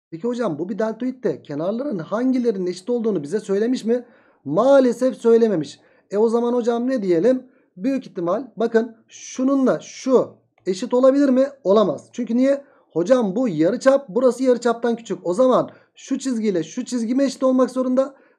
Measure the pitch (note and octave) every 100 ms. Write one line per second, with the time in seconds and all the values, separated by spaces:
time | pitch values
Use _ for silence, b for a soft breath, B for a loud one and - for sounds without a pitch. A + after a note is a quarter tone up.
0 | _ E3 A#3 A#3+ A3+ D3 F3+ G3+ A3 A3
1 | B3+ B3+ G3 C3+ - D3 F3 A3+ C#4+ G3+
2 | D#3 G#3 B3+ C4 A#3+ G3 F3+ F3+ - A#3+
3 | A3 F#3+ C#3+ G#3 - G3 A3+ B3+ G#3+ A#3+
4 | A#3+ b b b C3+ E3 B3+ C#4 B3+ A#3
5 | B3+ - A#3 A3+ A3+ F#3 C#3+ - b b
6 | b G3+ A3+ A#3 A#3+ B3 A3+ A#3 B3 C4
7 | G3 E3 G#3 B3+ - b b - A3 C4+
8 | - - E3+ G#3 C4+ - A#3 A3+ A#3 -
9 | _ - - - C4 C#4 B3+ D#3 D#3+ -
10 | C4 A#3+ C#3+ - _ _ - F#3 B3 B3
11 | C4 C#4 C#4+ B3+ C#4 - F3+ G#3+ F#3+ C3+
12 | - - A#3+ A3+ C4+ C#4 b b b D#3
13 | F3 B3+ G#3+ F#3 C4 D3+ E3 A#3 C4 C#4
14 | C#4 F#3 B3+ A#3+ C4 A#3+ A#3+ A#3 A#3+ A3+
15 | - F#3 E3+ F#3 B3+ G#3+ - b b _
16 | - C4+ C4+ A3+ G#3+ F3 D#3+ - A#3+ B3
17 | A3+ B3+ C#4 C4+ C4 B3+ B3 B3 B3+ B3+
18 | C4+ b b